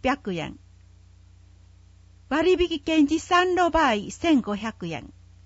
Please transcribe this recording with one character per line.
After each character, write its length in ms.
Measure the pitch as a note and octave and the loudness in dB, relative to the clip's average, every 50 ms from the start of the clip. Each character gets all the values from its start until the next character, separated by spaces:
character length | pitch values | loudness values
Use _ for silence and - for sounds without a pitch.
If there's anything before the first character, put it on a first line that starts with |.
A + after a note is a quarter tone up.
| - | -4
百 320 | B3+ C4+ C4+ - G#3 F3+ | -4 -4 -4 -4 -8 -8
円。 240 | E3 D3 B2+ - - - - - - - - - - - - - - - - - - - - - - - - - - - - - - - - - - - - | -6 -8 -10 -12 -16 -20 -20 -20 -20 -20 -20 -20 -20 -20 -20 -20 -20 -20 -20 -20 -20 -20 -20 -20 -20 -20 -20 -20 -20 -20 -20 -20 -20 -20 -20 -20 -20 -10 -4
割 280 | C4 D#4 E4 F#4 F#4 D#4+ | -2 0 2 2 2 2
引 220 | F4+ D#4+ E4 C#4+ | 2 0 -2 -4
券 260 | - E4 D#4+ D#4+ C#4+ | -4 0 2 4 4
持 140 | C#4+ D#4 D#4+ | 4 2 -2
参 340 | - - F#4 F4 F4+ F#4 F4+ | 0 0 2 2 2 2 2
の 160 | F#4 F4 E4 | 2 2 2
場 180 | E4 D#4+ D#4 B3+ | 2 2 2 2
合 220 | A3 G#3 F#3 F3 | 0 -2 -4 -8
千 320 | - - - E4+ D#4 B3 G3 | -8 -4 0 2 2 2 2
五 120 | G3+ G#3 | -2 -6
百 320 | G3+ A3 A3+ - - F#3 | -8 -8 -10 -10 -10 -10
円。 260 | E3 E3 A#2 - - - - - - - - - | -10 -10 -10 -12 -14 -20 -20 -20 -20 -20 -20 -20